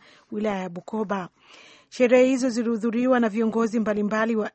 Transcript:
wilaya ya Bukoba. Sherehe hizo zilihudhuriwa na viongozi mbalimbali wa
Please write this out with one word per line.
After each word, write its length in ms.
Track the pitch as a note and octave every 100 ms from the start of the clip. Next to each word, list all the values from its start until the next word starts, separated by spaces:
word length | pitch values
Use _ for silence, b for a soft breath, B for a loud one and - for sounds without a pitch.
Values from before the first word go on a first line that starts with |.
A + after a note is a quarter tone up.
| b b b
wilaya 300 | G#3+ G#3+ G3
ya 80 | F#3
Bukoba. 600 | F3 - A3 G#3 G3+ F3 _ B B B B B
Sherehe 360 | - B3 B3+ B3+
hizo 240 | C4 C4
zilihudhuriwa 720 | A3+ A#3 A#3 A#3 A3+ B3 B3
na 100 | A#3
viongozi 500 | G3+ A3 A3+ A3+ A3+
mbalimbali 560 | G#3+ G#3 G#3 G#3+ A3+ A3
wa 160 | G3+